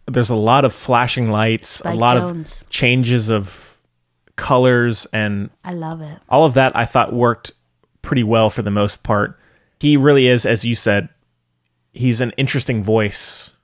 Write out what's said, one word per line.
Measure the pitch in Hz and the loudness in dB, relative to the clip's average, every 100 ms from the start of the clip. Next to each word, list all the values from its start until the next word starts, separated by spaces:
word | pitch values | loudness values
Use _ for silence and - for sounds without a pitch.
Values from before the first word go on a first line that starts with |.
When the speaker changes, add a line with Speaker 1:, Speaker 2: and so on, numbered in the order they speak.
| - | -6
Speaker 1:
there's | 127 113 | -2 0
a | 117 | 0
lot | 107 131 135 | 4 4 2
of | |
flashing | - - 123 123 127 117 | -2 0 0 0 -2 -2
lights, | 107 110 113 - | 0 0 -2 -4
Speaker 2:
Spike | - - | -8 -8
Speaker 1:
a | 110 | 0
lot | 117 123 | 2 2
Speaker 2:
Jonze. | 180 170 156 - | 0 -6 -12 -18
Speaker 1:
of | - | -12
changes | - 123 127 120 123 107 | -2 0 2 2 0 0
of | 110 95 - - _ _ _ _ _ _ - | -2 -4 -12 -20 _ _ _ _ _ _ -14
colors, | - 131 127 123 120 113 - | 0 2 4 4 2 -2 -6
and | 110 107 101 101 - | -4 -4 -4 -8 -12
Speaker 2:
I | - | -12
love | 175 160 165 | -10 -10 -12
it. | 151 156 _ | -14 -18 _
Speaker 1:
all | 135 160 | 2 4
of | 123 | 4
that | 131 - | 2 0
I | 117 | 0
thought | 131 117 | 0 0
worked | 123 120 117 - - _ _ _ _ | 2 0 0 -8 -18 _ _ _ _
pretty | - 135 | -4 -2
well | 110 113 110 | 2 2 2
for | - | 0
the | 104 | -2
most | 101 104 - | 0 -2 -4
part. | - 104 104 - _ _ _ _ | -4 -2 -2 -6 _ _ _ _
He | 147 147 | 2 4
really | 135 143 127 | 4 4 4
is, | 123 - | 2 0
as | 113 | -2
you | 120 117 | -2 -2
said, | - 101 156 - _ _ _ _ _ _ _ | 0 0 -2 -12 _ _ _ _ _ _ _
he's | - 123 113 | -4 -2 0
an | 123 - | -2 -2
interesting | 135 139 - 120 | -2 -2 -2 -4
voice | 101 110 104 - - - - _ | 0 0 0 -4 -8 -10 -14 _